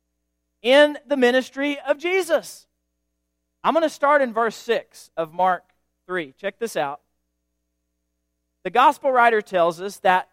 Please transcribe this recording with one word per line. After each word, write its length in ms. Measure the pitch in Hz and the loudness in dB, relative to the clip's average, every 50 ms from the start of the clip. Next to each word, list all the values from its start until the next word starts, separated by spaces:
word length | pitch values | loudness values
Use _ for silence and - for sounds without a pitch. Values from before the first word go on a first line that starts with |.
| _ _ _ _ _ _ _ _ _ _ _ _ | _ _ _ _ _ _ _ _ _ _ _ _
in 340 | - 233 262 285 294 294 294 269 - | 0 4 6 6 6 4 2 -4 -6
the 120 | 233 285 277 | -4 0 2
ministry 600 | 247 240 247 262 247 - - 269 277 294 285 277 254 | 2 2 2 2 -2 -4 -6 -6 -4 -4 -4 -4 -4
of 120 | 269 302 285 | -6 -4 -4
Jesus. 680 | 294 349 370 381 359 330 320 247 175 - - - _ _ _ _ _ _ _ _ _ _ _ _ _ _ _ _ _ _ _ _ | -4 -2 -2 -2 -2 0 -2 -2 -4 -6 -18 -20 _ _ _ _ _ _ _ _ _ _ _ _ _ _ _ _ _ _ _ _
I'm 120 | - 190 262 | -2 -2 0
gonna 160 | 330 330 285 | 0 0 -2
start 320 | - - 294 277 302 285 | -2 -2 0 2 2 2
in 100 | 269 240 | 2 0
verse 240 | 208 226 233 220 - | -2 -2 -2 -2 -4
six 540 | - - 233 226 - - _ - - - _ - 160 | -6 -4 -4 -4 -4 -4 _ -20 -20 -20 _ -8 -8
of 160 | 165 160 160 | -8 -6 -4
Mark 300 | 180 185 185 180 165 - _ _ _ _ _ _ _ _ | -2 0 0 0 -2 -6 _ _ _ _ _ _ _ _
three. 260 | - 185 180 160 131 - _ | -8 -8 -8 -8 -8 -12 _
Check 200 | 196 196 - - | -10 -10 -8 -8
this 180 | 233 220 - | -8 -6 -4
out. 260 | 175 151 139 143 - _ _ _ _ _ _ _ _ _ _ _ _ _ _ _ _ _ _ _ _ _ _ _ _ _ _ _ _ _ _ _ _ | -4 -4 -4 -6 -12 _ _ _ _ _ _ _ _ _ _ _ _ _ _ _ _ _ _ _ _ _ _ _ _ _ _ _ _ _ _ _ _
The 80 | - 185 | -10 -4
Gospel 420 | 175 233 262 302 277 - - 277 | 0 2 2 2 2 0 -2 -2
writer 300 | 262 247 233 233 226 214 | 2 2 2 2 2 0
tells 380 | 202 - 190 180 165 175 165 165 | -4 -2 -2 0 0 0 -2 -4
us 180 | 185 202 190 - | -10 -12 -8 -2
that 300 | - 190 180 185 - _ | 0 2 2 2 0 _